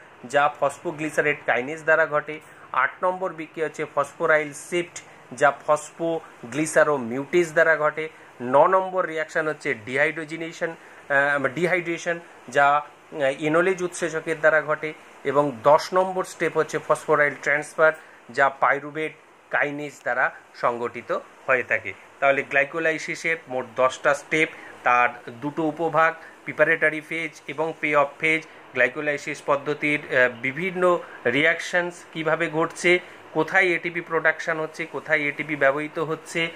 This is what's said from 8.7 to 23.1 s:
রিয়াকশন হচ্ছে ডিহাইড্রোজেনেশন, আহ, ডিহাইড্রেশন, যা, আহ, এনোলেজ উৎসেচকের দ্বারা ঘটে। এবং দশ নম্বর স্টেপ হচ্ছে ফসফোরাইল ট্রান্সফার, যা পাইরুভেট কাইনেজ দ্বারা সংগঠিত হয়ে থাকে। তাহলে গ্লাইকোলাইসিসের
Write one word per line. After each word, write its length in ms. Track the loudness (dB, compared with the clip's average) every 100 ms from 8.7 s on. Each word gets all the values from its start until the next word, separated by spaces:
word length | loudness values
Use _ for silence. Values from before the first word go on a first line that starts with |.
| 4 2 -2 -2
রিয়াকশন 420 | -4 -4 -2 -2
হচ্ছে 260 | -4 -4 -6 -4
ডিহাইড্রোজেনেশন, 920 | 0 0 0 -8 -8 -10 -8 -8 -8 -16 -16 -2
আহ, 380 | 2 4 2 0
ডিহাইড্রেশন, 720 | 0 0 0 -2 -6 -4 -6 -8 -20 -4
যা, 280 | 2 4 4
আহ, 400 | 0 -12 -14 -2
এনোলেজ 600 | -2 0 0 2 2 0
উৎসেচকের 560 | -4 -4 -6 -4 -6 0
দ্বারা 220 | 4 4
ঘটে। 320 | 2 -2 -6 -12 -18 -10
এবং 280 | -2 2 2 2
দশ 300 | 6 6 4
নম্বর 300 | 0 0 -2
স্টেপ 340 | -6 -4 -2 0
হচ্ছে 220 | -2 -2
ফসফোরাইল 540 | -2 -2 2 2 2 0
ট্রান্সফার, 500 | -2 -2 -2 2 4 2 -6 -20 -8
যা 200 | 0 0
পাইরুভেট 640 | 2 2 2 -2 -8 -8 -10 -20 -20 -6
কাইনেজ 440 | -4 -2 -4 -10 -10
দ্বারা 300 | -4 -2 -2 -4 -18 -4
সংগঠিত 640 | -2 -2 -4 -8 -8 -8 -8 -10 -2
হয়ে 180 | -2
থাকে। 300 | 0 -4 -4 -14 -18 0
তাহলে 240 | 2 2
গ্লাইকোলাইসিসের 960 | 0 0 0 0 -2 -2 -6